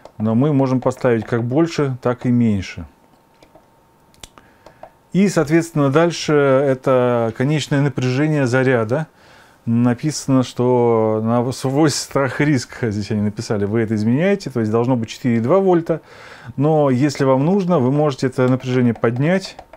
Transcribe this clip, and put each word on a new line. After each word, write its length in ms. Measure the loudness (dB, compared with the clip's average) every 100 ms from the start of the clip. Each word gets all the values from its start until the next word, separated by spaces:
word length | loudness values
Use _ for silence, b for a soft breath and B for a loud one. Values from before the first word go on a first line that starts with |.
| B -4
но 160 | 0
мы 200 | 2 2
можем 280 | 2 0 0
поставить 440 | -2 -2 0 0 -2
как 180 | -4
больше, 540 | -2 0 0 -2 -4 -2
так 240 | -4 -4 0
и 60 |
меньше. 560 | 2 2 0 -4 -12 -16 _ _ _ _ _ _ -20 _ _ _ _ _ _ -20 -20 B B B B B B _
И, 160 | 0 2
соответственно, 640 | 2 0 0 0 0 2
дальше 420 | 2 2 0 0
это 960 | 2 4 2 2 0 2 2 2 0 -2 -2
конечное 440 | -2 -2 0 0
напряжение 680 | 0 -2 -2 0 0 0 0
заряда. 580 | 2 2 2 0 -4 -6 b b b b b -2
Написано, 760 | 0 2 0 -4 -6 -2 0
что 800 | 0 -2 0 2 2 2 2 0
на 280 | 0 0 -2
свой 400 | -4 -2 2 2
страх 500 | 0 -4 -2 -2 0
и 40 | 0
риск, 340 | 0 -2 -8
здесь 300 | -6 -4 -4
они 100 | -2
написали, 440 | -2 -4 -4 -2 -2
вы 160 | -2
это 120 | 0
изменяете, 560 | 0 0 0 0 -2 -4
то 120 | -4
есть 100 | 0
должно 240 | 0 0 -2
быть 140 | -4
четыре 280 | -6 -2 0
и 40 |
два 180 | 2 2
вольта, 420 | 4 2 0 -6 B B B B -12 -2
но 340 | 0 2 2
если 340 | 2 0 0
вам 220 | 2 2 2
нужно, 320 | 0 2 2
вы 140 | 2
можете 360 | 2 0 0 -4
это 200 | 0 0
напряжение 480 | 0 0 2 2 2
поднять 640 | 0 0 0 -2 -4 -18 -20